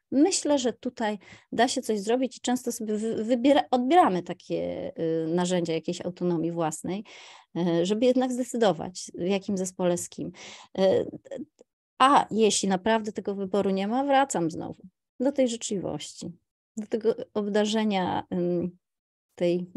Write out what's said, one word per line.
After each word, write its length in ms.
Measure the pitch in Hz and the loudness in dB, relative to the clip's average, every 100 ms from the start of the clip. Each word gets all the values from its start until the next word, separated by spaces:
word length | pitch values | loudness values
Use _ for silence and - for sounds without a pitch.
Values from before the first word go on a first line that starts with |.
| _ | _
Myślę, 460 | 254 349 381 302 285 | 2 4 2 0 2
że 140 | 247 | 0
tutaj 460 | 214 254 - 214 208 - - _ | -4 -8 -4 -4 -4 -10 -20 _
da 160 | - 254 | 0 2
się 140 | 262 | 0
coś 180 | 247 214 | -2 -2
zrobić 360 | 196 254 254 - | 0 0 -2 -4
i 40 | |
często 320 | - 247 240 | -2 -2 -4
sobie 220 | - 220 | -6 -4
wy-, 300 | 214 220 220 | -4 -2 -4
wybiera-, 400 | 220 247 262 285 - | 0 2 4 4 4
odbieramy 520 | 254 254 349 294 180 | 0 4 6 6 2
takie, 720 | 175 175 - 165 175 175 - - | -2 -8 -6 -4 -4 -6 -8 -4
y, 300 | 165 165 160 | -2 0 0
narzędzia 440 | 175 180 180 170 | 0 2 0 0
jakiejś 280 | 165 160 180 | -2 -4 -6
autonomii 520 | 180 180 180 170 165 | -8 -4 -2 0 -2
własnej, 520 | 170 160 156 175 190 220 - - - _ - | -2 -2 -4 -6 -8 -10 -18 -20 -20 _ -2
y, 300 | 175 170 175 | 0 2 2
żeby 200 | 214 254 | 2 4
jednak 260 | 254 254 | 4 2
zdecydować, 800 | 247 254 240 220 160 - 185 - | -2 -4 2 2 2 -4 -10 -12
w 120 | - 180 | -6 -2
jakim 300 | 196 190 190 | -2 -2 -4
zespole 400 | 185 185 180 175 | -4 -2 0 0
z 120 | - | -4
kim. 240 | - 160 - - - - - | -10 -12 -12 -18 -20 -10 0
Y, 320 | 190 - - - - - - _ _ _ _ - | 2 2 0 -8 -12 -12 -14 _ _ _ _ 2
a 280 | 262 277 - | 6 6 4
jeśli 380 | 208 214 202 196 | 2 2 2 0
naprawdę 440 | 185 202 226 214 | 0 0 0 -2
tego 220 | 208 202 | -8 -6
wyboru 360 | 196 190 202 196 | -6 -2 0 0
nie 180 | 190 202 | 0 -2
ma, 160 | 240 | -2
wracam 460 | 285 269 269 190 165 | 2 2 2 0 -2
znowu 320 | 170 165 - - _ _ - | -4 -10 -12 -20 _ _ -4
do 120 | 254 | -2
tej 160 | 277 254 | 2 0
życzliwości, 840 | 233 - 202 160 151 - - 180 170 _ _ _ - | -2 -6 -6 -4 -6 -10 -14 -14 -16 _ _ _ -12
do 100 | 214 | -6
tego 280 | 226 233 - - | -2 -2 -2 -4
obdarzenia, 920 | 214 208 208 208 220 214 196 185 196 - | -6 -2 0 2 0 0 0 0 -2 -4
ym, 460 | 185 175 175 175 - _ _ _ _ _ - | -2 0 -2 -4 -8 _ _ _ _ _ -2
tej 280 | 175 175 175 | 0 0 -4